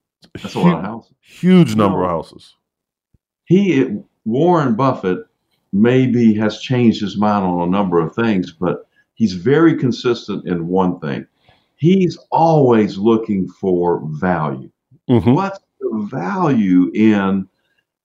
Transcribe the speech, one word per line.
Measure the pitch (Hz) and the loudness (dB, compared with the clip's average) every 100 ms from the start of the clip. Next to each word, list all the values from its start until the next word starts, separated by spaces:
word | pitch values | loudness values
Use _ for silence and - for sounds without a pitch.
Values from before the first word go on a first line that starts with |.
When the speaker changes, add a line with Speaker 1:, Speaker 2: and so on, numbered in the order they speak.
| _ _ _ | _ _ _
Speaker 1:
That's | - - | -18 -10
a | - | 0
lot | 175 | 0
of | 170 | 0
Speaker 2:
Hu-, | 101 | -6
Speaker 1:
houses. | 113 - _ | -12 -18 _
Speaker 2:
huge | _ - 175 185 156 107 | _ -4 4 6 4 2
number | 101 92 | 0 0
Speaker 1:
No. | |
Speaker 2:
of | 90 | -2
houses. | 82 - - - _ _ _ _ _ _ _ _ _ | -4 -8 -18 -20 _ _ _ _ _ _ _ _ _
Speaker 1:
He, | - 180 196 135 - 101 - _ | 0 2 2 0 -2 -6 -12 _
Warren | 107 120 170 170 135 | -6 0 2 2 0
Buffett, | 104 135 127 95 90 - _ _ _ _ | 0 0 -2 -4 -6 -8 _ _ _ _
maybe | 98 113 131 127 120 117 | 0 2 4 2 4 2
has | 107 110 - | 2 -2 -4
changed | - 123 117 95 | -4 2 2 0
his | 101 92 | -4 -2
mind | 104 104 | -2 0
on | 95 87 87 | -2 -2 -2
a | |
number | 98 98 87 | -2 0 0
of | 78 | 0
things, | - 117 95 - | -2 -2 -2 -4
but | - 87 - - _ _ | -6 -4 -4 -10 _ _
he's | - 110 | -4 -2
very | 92 98 147 165 139 | -2 0 2 2 2
consistent | 127 - 123 117 - 95 - | -2 -2 -2 -4 -6 -8 -6
in | 87 82 | -6 -2
one | 92 92 - | 0 0 -2
thing. | 76 65 - _ _ _ _ _ | -8 -8 -12 _ _ _ _ _
He's | 160 190 175 - _ | 2 2 0 -4 _
always | - 165 160 127 113 101 92 | 0 2 4 4 4 2 0
looking | 110 113 113 98 90 | 0 2 0 -4 -4
for | - 95 90 87 87 | -6 -2 0 0 -2
value. | 78 76 92 87 76 67 65 _ _ _ - | -6 -4 -2 -2 -4 -8 -12 _ _ _ 0
Speaker 2:
Mm-hmm. | 120 87 | 2 2
Speaker 1:
What's | 147 196 196 _ _ | 0 -2 -8 _ _
the | - 214 101 | -8 -6 -8
value | 139 180 196 165 120 98 90 90 | -8 -6 -2 0 0 2 2 2
in | 98 110 104 98 98 95 _ _ _ _ _ | 2 2 2 0 -2 -6 _ _ _ _ _